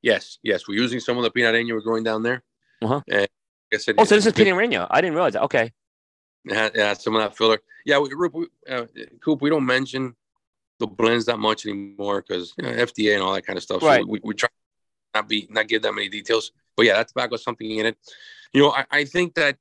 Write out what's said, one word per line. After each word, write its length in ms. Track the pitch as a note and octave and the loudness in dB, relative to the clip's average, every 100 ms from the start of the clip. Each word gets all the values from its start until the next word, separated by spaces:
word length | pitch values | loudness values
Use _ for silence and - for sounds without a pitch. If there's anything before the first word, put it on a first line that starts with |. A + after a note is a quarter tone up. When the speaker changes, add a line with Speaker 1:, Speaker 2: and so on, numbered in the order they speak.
Speaker 1:
Yes, 360 | B2 F#2+ - - | 2 0 -2 -10
yes, 240 | A2 F#2+ - | -2 -2 -2
we're 140 | G2+ | -4
using 180 | B2 B2 | -2 -4
some 180 | A#2+ B2 | -4 -2
of 60 | |
the 80 | A#2 | -2
Pinareño 400 | B2+ A#2 A#2 A#2 | 0 2 0 -2
we're 80 | A2 | -4
growing 240 | A2 A2+ | -4 -2
down 200 | A2+ A2 | -2 -2
there. 200 | A#2 B2+ _ _ _ _ | -2 -4 _ _ _ _
Speaker 2:
Uh-huh. 180 | A2+ C#3+ - | -2 -2 0
Speaker 1:
And 140 | G2+ | 0
like 80 | G2+ _ _ _ _ | 0 _ _ _ _
I 40 | G#2+ | -4
said, 180 | - G#2+ | 0 4
Speaker 2:
Oh, 60 | |
so 120 | G#3+ G#3+ | 6 6
this 100 | G#3 | 4
is 60 | |
Speaker 1:
it's 60 | - | 4
big 100 | G#3+ | 4
Speaker 2:
Pinareño. 380 | F3+ A#3 A#2 F2 | 4 0 0 2
I 80 | C#3+ | 2
didn't 140 | F3+ | 2
realize 180 | D#3+ E3 | 0 0
that. 120 | G#2 | 0
Okay. 280 | A2+ C3 A2+ _ _ _ _ _ _ _ | 0 0 -2 _ _ _ _ _ _ _
Speaker 1:
Yeah, 260 | - G#2 A2 A2+ | -6 -2 0 2
yeah, 180 | G#2 | 0
some 220 | G2+ - A2 | 0 -2 0
of 60 | |
that 160 | G#2+ - | -2 0
filler. 220 | A2+ A2 _ - C#3+ | 2 2 _ -12 0
Yeah, 140 | C#3+ | 2
we, 100 | C#3+ | 2
Roop, 200 | D3 F3 | -2 -4
we, 140 | D3 E3+ _ - | -4 -10 _ -10
uh, 180 | B2+ A#2 A#2 - - | -8 -8 -14 -18 -6
Coop, 180 | - C#3+ | -2 0
we 80 | D3 | 2
don't 160 | D#3 B2+ | 2 2
mention 480 | B2+ C3+ C3+ C3 A#2+ _ _ _ _ _ _ | 0 0 -6 -6 -10 _ _ _ _ _ _
the 80 | A2 | -8
blends 360 | G2 A2+ A#2 A2+ | 0 2 2 0
that 120 | A2+ | 0
much 260 | G#2+ A2 G#2+ | 0 -2 -6
anymore 560 | G2+ G2+ G2+ G2+ G2 | -10 -10 -8 -4 -4
'cause, 320 | - F#2+ F2 - | -4 -8 -8 -8
you 80 | B2+ | -8
know, 40 | |
F 220 | A#2+ A#2+ | -4 -6
D 180 | - G#2+ | 0 0
A 20 | |
and 100 | G#2 | 2
all 100 | F#2+ | 0
that 120 | F#2+ G2 | -2 -6
kind 100 | F#2 | -10
of 80 | |
stuff. 160 | - G#2 | -6 0
So 80 | D#3 | 4
Speaker 2:
Right. 180 | B2+ G2 | 4 2
Speaker 1:
we, 140 | G#2+ | -6
we 120 | A2 | -6
try 160 | G#2 A#2+ _ _ _ _ _ _ G#2+ | -4 -4 _ _ _ _ _ _ -6
not 140 | G#2 | -2
be, 180 | A2 - | -6 -2
not 200 | A2 G#2+ | -4 0
give 140 | A2 | 0
that 100 | G#2+ | -2
many 160 | G2+ G2+ | -4 -6
details. 420 | G#2+ - A2+ - _ _ - | -8 -2 -2 -2 _ _ 2
But 100 | A#2 | 4
yeah, 100 | G#2+ | 4
that 120 | A#2 | 0
tobacco 280 | B2+ B2 A#2 | -6 -6 -6
has 80 | |
something 260 | - A#2 A2 | -8 -8 -8
in 140 | A2 A2 | -4 -4
it. 120 | A2 - - - - - | -4 -20 -20 -20 -20 -2
You 120 | C3+ | 4
know, 80 | D3 | 4
I, 140 | B2+ C3+ | 2 -2
I 140 | C#3+ C#3 | -2 -2
think 300 | F3+ F3 - | -4 -4 0
that 220 | D3 C3+ | -2 -2